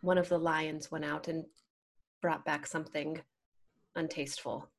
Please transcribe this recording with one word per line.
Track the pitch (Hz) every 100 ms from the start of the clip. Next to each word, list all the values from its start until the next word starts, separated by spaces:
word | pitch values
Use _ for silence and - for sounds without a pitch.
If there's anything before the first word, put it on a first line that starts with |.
One | 180 180
of | 175
the | 175
lions | 165 156 156 156 -
went | 160
out | 151 151 151
and | 160 160 _ _ _ _ _ _ _
brought | 175 156
back | - 147 147
something | 165 156 156 147 160 - _ _ _ _ _ _
untasteful. | 175 160 - 139 - - 113 147